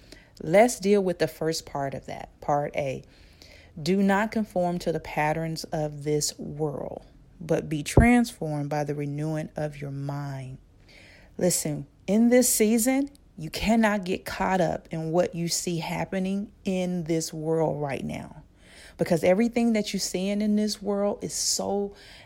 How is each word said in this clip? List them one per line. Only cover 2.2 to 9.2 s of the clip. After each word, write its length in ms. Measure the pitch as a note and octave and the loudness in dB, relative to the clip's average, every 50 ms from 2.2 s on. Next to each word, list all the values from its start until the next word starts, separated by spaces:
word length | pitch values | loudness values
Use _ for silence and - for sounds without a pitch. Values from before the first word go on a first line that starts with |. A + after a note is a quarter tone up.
| - - - - | -14 -16 -18 -10
part 340 | - - D3 D3 D3 D3+ - | -2 0 0 0 0 -2 -4
A. 280 | - C#3+ C3+ B2+ C3+ - - - - - - - - - - - - - - - E3+ C#3+ | -4 -4 -4 -4 -6 -10 -16 -20 -20 -20 -20 -20 -20 -20 -20 -20 -20 -20 -20 -14 -6 -2
"Do 180 | E3+ F#3+ G3 | 0 2 4
not 300 | G3 G3 G3 G3 A3 G#3+ | 4 4 4 2 2 0
conform 480 | - A3+ G#3 - - F3+ F3+ F3 F3 F3 | -2 -2 -4 -2 -2 0 0 0 -2 -2
to 140 | - F3 D#3+ | -2 -2 -2
the 80 | D#3+ | -4
patterns 640 | - - - D3+ D3+ D3+ D#3 E3 E3 E3 D#3+ D#3 - | -4 -4 -2 0 0 0 0 0 -2 -4 -6 -6 -8
of 400 | - - D#3 D3+ D3+ D3 D3 C#3+ | -6 -4 -4 -4 -4 -6 -6 -2
this 340 | D3+ D3+ D3 D3 - - - | 0 0 0 0 -2 -4 -6
world, 640 | G#3+ - D3 D3 D#3 D3 C#3+ - - - - - - - - - - - - - | -10 -10 -6 -4 -4 -4 -4 -6 -8 -8 -10 -12 -16 -20 -20 -20 -20 -20 -18 -10
but 260 | E3 D#3 D#3+ - - | -2 0 0 0 0
be 160 | D3+ D#3+ D3 D#3 | -2 -4 -4 -2
transformed 840 | - - - A3+ A#3+ A#3+ A#3+ A#3 - - - E3+ D3+ D3+ D3 C#3+ C#3+ | 4 6 6 8 8 6 4 4 0 -4 -10 -8 -6 -6 -4 -4 -4
by 160 | D3+ D3 D3 | -4 -4 -2
the 100 | C#3+ D3 | -4 -4
renewing 540 | D3 D3 C#3+ C#3+ D3 | -6 -4 -6 -4 -4